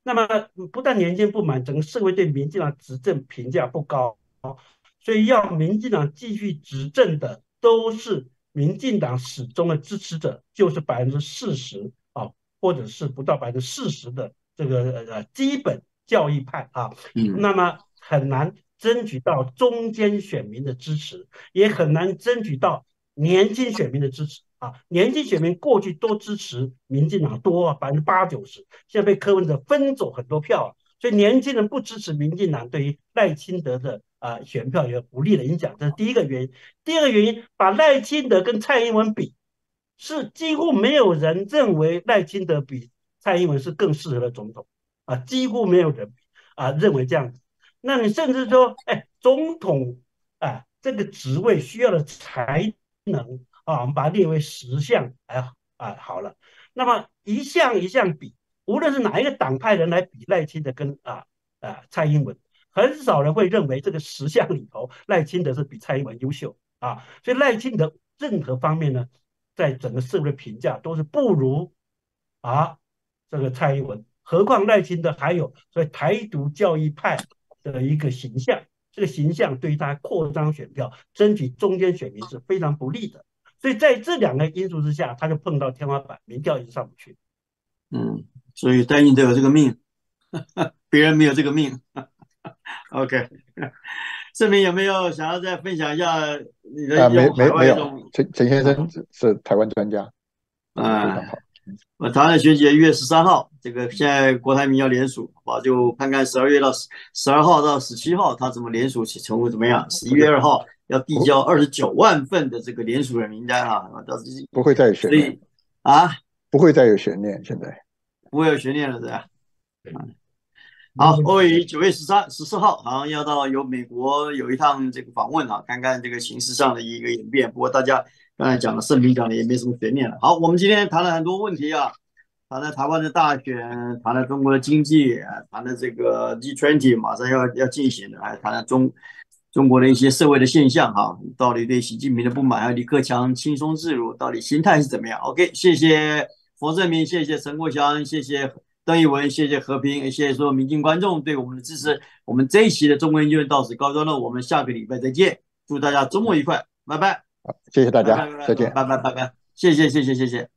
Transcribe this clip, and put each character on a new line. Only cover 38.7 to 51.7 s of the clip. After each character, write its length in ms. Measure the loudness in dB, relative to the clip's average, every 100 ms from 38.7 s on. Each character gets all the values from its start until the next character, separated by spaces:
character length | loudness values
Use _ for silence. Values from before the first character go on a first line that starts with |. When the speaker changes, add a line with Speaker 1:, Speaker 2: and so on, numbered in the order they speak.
| 0
Speaker 1:
英 120 | 2
文 220 | 0 0 -4
比， 180 | -8 _ _ _ _ _ _ _
是 320 | -10 -8 -8
几 260 | -8 -6 -2
乎 160 | 0
没 220 | 2 2
有 200 | 4 4
人 340 | 2 0 -2 -2
认 240 | 0 2
为 300 | 2 0 -2 0
赖 160 | 0
清 240 | 0 -6 -2
德 160 | -2
比 300 | -4 -12 -14 _ _ _
蔡 180 | -2 0
英 100 | 0
文 100 | 0
是 140 | -4
更 240 | -2 -2 -2
适 140 | -4
合 100 | -6
的 100 | -6
总 240 | -8 -16
统 140 | -18 -20 _ _ _ -10
啊， 100 | -10
几 320 | -6 -4 -2
乎 180 | -2 2
没 140 | 4
有 100 | 2
人， 240 | -2 -10 _ _ _ _ -6
啊， 160 | -4
认 200 | 2 2
为 140 | 2 0
这 80 | -2
样 180 | -4
子。 80 | -14 _ _ _ _
那 160 | -4 0
你 120 | 0
甚 220 | 0 -2
至 160 | -2 2
说， 280 | 4 4 0 -6
哎， 220 | -6 -6 _
总 380 | 2 2 -2 -4
统， 400 | -2 -2 -2 -10 _ _ _ _
啊， 280 | -8 -8 _ _
这 100 | -8
个 100 | -6
职 360 | -8 -8 -6 0
位 200 | 2 2
需 200 | -2